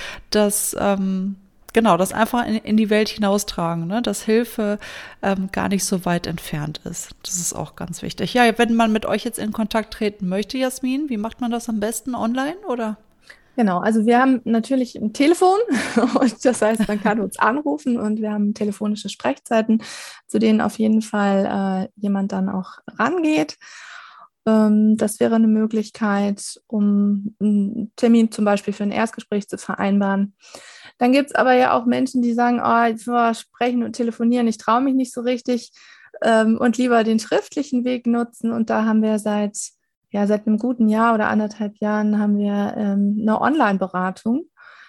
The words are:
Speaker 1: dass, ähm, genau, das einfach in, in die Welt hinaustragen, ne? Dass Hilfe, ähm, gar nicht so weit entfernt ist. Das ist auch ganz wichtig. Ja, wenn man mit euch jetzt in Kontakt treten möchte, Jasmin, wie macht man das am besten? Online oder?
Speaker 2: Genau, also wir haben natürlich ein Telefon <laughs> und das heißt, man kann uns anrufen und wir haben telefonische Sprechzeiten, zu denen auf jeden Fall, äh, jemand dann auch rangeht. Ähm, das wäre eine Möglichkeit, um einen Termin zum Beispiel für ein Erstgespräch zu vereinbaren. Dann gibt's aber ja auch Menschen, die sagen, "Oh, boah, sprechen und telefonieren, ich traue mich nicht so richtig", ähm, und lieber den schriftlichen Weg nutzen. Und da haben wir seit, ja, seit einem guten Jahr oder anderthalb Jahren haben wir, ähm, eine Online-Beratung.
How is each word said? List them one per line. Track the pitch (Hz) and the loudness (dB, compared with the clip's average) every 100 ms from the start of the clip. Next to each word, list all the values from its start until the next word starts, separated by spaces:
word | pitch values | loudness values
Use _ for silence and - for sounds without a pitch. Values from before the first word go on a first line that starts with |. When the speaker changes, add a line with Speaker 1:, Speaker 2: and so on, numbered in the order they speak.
| - - - | -14 -14 -4
Speaker 1:
dass, | 208 208 202 - - | 2 2 0 -4 -2
ähm, | 202 196 190 190 190 196 _ _ - | 0 0 -2 -2 -4 -8 _ _ -2
genau, | 220 226 170 | 0 2 2
das | 190 | 2
einfach | - 220 240 233 | 0 0 0 -2
in, | 220 | -2
in | - 214 | 0 0
die | 214 | 2
Welt | 214 214 | 2 0
hinaustragen, | - 202 202 202 - 170 170 165 | -2 0 0 -2 -4 -4 -4 -4
ne? | 208 | -4
Dass | 233 202 | -4 -4
Hilfe, | - 220 240 - 208 208 - - - - | 0 0 0 -4 -4 -4 -8 -18 -18 -6
ähm, | 202 190 190 | -2 -2 -4
gar | - 185 | -4 -2
nicht | 196 - | -2 -2
so | 190 180 | -2 0
weit | 170 - | -2 -4
entfernt | 170 - 156 151 156 | -8 -6 -6 -6 -8
ist. | 175 170 - - | -12 -12 -14 -16
Das | - 180 | -10 -6
ist | 170 | -6
auch | - 156 - | -6 -10 -10
ganz | 170 165 | -12 -8
wichtig. | 175 - 185 | -10 -6 -4
Ja, | 247 240 226 | 2 2 4
wenn | 233 226 | 2 2
man | 226 | 2
mit | 220 - | 0 -2
euch | 208 | -4
jetzt | 247 - | -4 -6
in | 214 | -8
Kontakt | 208 214 226 214 | -4 -4 -4 -4
treten | - 214 202 185 | -4 -6 -4 -4
möchte, | 190 214 262 | -4 -4 -4
Jasmin, | 262 254 254 269 302 | -4 -4 -4 -2 -4
wie | 226 | -4
macht | 220 - | -6 -6
man | 240 | -4
das | 233 233 | -4 -4
am | 220 | -4
besten? | 208 233 - 240 | -4 -4 -8 -4
Online | 220 247 277 359 302 | -2 -2 -4 -6 -6
oder? | 247 220 214 _ _ _ - _ - | -4 -4 -8 _ _ _ -20 _ -2
Speaker 2:
Genau, | 220 180 | 0 2
also | - 220 214 | 2 2 4
wir | 240 | 4
haben | 262 254 | 4 2
natürlich | - 226 220 269 240 - | 2 -2 0 -2 -2 -4
ein | 214 | -6
Telefon | 214 294 339 370 392 466 254 - | 2 4 6 4 4 2 -2 0
<laughs> | - 233 - | 0 2 2
und | 262 - | 2 2
das | 269 233 | 0 2
heißt, | 214 220 214 | 0 2 0
man | 208 | 0
kann | 214 220 | 0 0
uns | 196 - | -2 0
anrufen | 220 269 302 294 269 240 | 0 0 -2 -4 -2 -2
und | 208 214 | -2 -4
wir | 214 | -4
haben | 208 208 | -2 -2
telefonische | 214 208 208 208 208 196 | 0 -4 -2 -4 -4 -8
Sprechzeiten, | - - 277 - 226 220 220 - - - - _ | -6 -4 -6 -2 0 2 0 0 -14 -16 -20 _
zu | 214 | 0
denen | 220 220 | 4 4
auf | 214 - | 0 0
jeden | 220 220 | 2 2
Fall, | 214 208 202 196 196 196 196 190 185 | 0 0 2 2 0 -2 -2 -2 -6
äh, | - | -6
jemand | 202 196 196 | -4 -2 -2
dann | 190 190 | -2 -2
auch | 196 185 - - - | -4 -8 -14 -20 -4
rangeht. | 226 359 320 311 302 - - - - - - - - _ - | -2 0 2 0 0 -6 -20 -20 -20 -20 -20 -20 -20 _ 2
Ähm, | 220 214 214 214 214 | 4 4 4 4 4
das | 214 - | 0 0
wäre | 240 226 | 2 4
eine | 220 | 4
Möglichkeit, | 220 220 220 214 - 214 202 202 202 - - _ | 4 2 -2 -4 -4 -2 0 0 -4 -8 -16 _
um | 214 208 202 202 202 202 - | 0 2 2 2 0 -4 -4
einen | 208 208 196 226 214 - | 0 2 0 -4 -10 0
Termin | 233 233 226 | 4 6 4
zum | - | 0
Beispiel | 208 202 - | 0 0 -2
für | 202 | -4
ein | 208 | -4
Erstgespräch | 202 220 - - 208 202 | -2 -4 -4 -6 -6 -6
zu | - | -12
vereinbaren. | - - 202 202 196 196 202 - - - - - - _ | -8 -4 0 2 2 0 -2 -6 -20 -20 -20 -20 -20 _
Dann | 247 | 2
gibt's | 269 277 | 2 2
aber | - 254 | 0 4
ja | 254 254 254 | 4 4 2
auch | 240 | 2
Menschen, | 247 262 262 | 0 0 0
die | 240 | 0
sagen, | 233 240 240 | 2 2 2
"Oh, | - 233 233 226 240 | 2 2 2 0 -2
boah, | 240 233 | 0 2
sprechen | 226 - _ 240 247 | 0 -8 _ -2 0
und | 226 | -2
telefonieren, | 226 233 226 233 247 233 | -4 -4 0 0 2 0
ich | 220 | -2
traue | - 233 | 0 0
mich | 269 262 | 2 0
nicht | 254 | -2
so | - | -4
richtig", | 240 247 - 247 - _ - - - - | -4 -4 -2 -4 -4 _ -20 -20 -20 -4
ähm, | - 226 220 226 | 2 4 4 4
und | 240 226 | 2 2
lieber | 254 233 | 2 4
den | 220 220 | 4 0
schriftlichen | - 427 - - 277 254 247 | 0 -2 -2 -6 -2 -2 -2
Weg | 254 240 | -2 0
nutzen. | 233 240 - 226 | 0 -2 -4 -4
Und | 233 220 | -2 0
da | 220 220 | 0 2
haben | 220 | 2
wir | 220 214 | 2 0
seit, | 214 208 208 208 - _ _ _ _ | 0 -2 -2 -6 -14 _ _ _ _
ja, | 202 202 | -2 0
seit | 208 214 | 0 2
einem | 214 | 0
guten | 240 247 220 | 0 2 2
Jahr | 214 233 | 4 2
oder | 226 214 | 2 2
anderthalb | 214 214 208 208 208 | 0 -2 -4 -8 -4
Jahren | 214 214 214 208 | -2 0 0 0
haben | 208 208 | 2 2
wir, | 208 202 202 - | 0 0 -2 -2
ähm, | 208 196 202 208 | -2 0 0 0
eine | 214 214 | 0 2
Online-Beratung. | - 311 220 196 185 180 185 185 220 254 359 _ - - | 2 2 2 2 -2 -2 -4 -4 -2 -2 -4 _ -20 -20